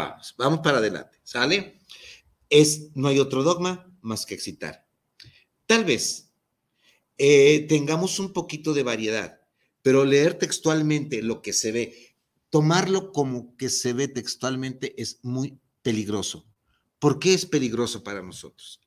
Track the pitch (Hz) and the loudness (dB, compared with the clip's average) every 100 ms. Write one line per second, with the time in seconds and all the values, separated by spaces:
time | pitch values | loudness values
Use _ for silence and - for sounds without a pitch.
0 | 73 - - - 135 160 160 127 107 82 | -2 -10 -16 -4 -2 0 2 2 0 -4
1 | - _ - 120 135 196 190 - _ - | -10 _ -10 -2 0 0 -4 -16 _ -20
2 | - - _ _ - 147 151 - - 131 | -20 -20 _ _ 4 6 6 2 -8 -2
3 | 139 139 131 131 151 175 180 180 - _ | 2 2 2 2 0 0 -2 -6 -12 _
4 | 113 107 - 98 - 80 80 - _ _ | -10 -8 -8 -10 -12 -12 -14 -14 _ _
5 | _ _ - _ _ _ - 226 185 113 | _ _ -20 _ _ _ 0 2 2 0
6 | - - - _ _ _ _ _ _ _ | -2 -8 -16 _ _ _ _ _ _ _
7 | _ - 139 139 143 151 151 151 143 160 | _ 0 6 8 8 6 2 0 2 -2
8 | 185 - 190 180 - 151 156 143 123 113 | -2 -4 -6 -8 -8 -6 -4 -2 -2 -2
9 | 107 110 85 - _ _ _ _ 135 135 | -4 -4 -6 -14 _ _ _ _ 2 4
10 | 139 139 160 - 165 - 160 156 151 151 | 6 4 4 0 -4 -2 0 2 2 0
11 | 147 117 110 110 104 - 113 117 110 - | -2 -4 -4 -6 -4 -4 -2 -4 -6 -10
12 | - _ _ _ _ 156 156 175 190 190 | -20 _ _ _ _ 2 4 2 2 -2
13 | 190 147 135 123 120 - 131 - 123 123 | -2 -4 -4 -6 -10 -10 -6 -4 -2 -2
14 | 139 120 - - 127 131 131 131 135 - | -4 -6 -8 -6 -6 -4 -6 -8 -10 -8
15 | 110 - 123 127 139 - _ _ 123 107 | -12 -10 -6 -6 -6 -10 _ _ -2 -2
16 | 101 104 92 80 - _ _ _ _ _ | -2 -4 -6 -10 -18 _ _ _ _ _
17 | 147 151 180 185 - 151 123 113 120 110 | 0 2 2 0 0 -2 -2 -2 -4 -6
18 | 101 98 92 - 76 - - - | -10 -12 -12 -16 -20 -20 -20 -20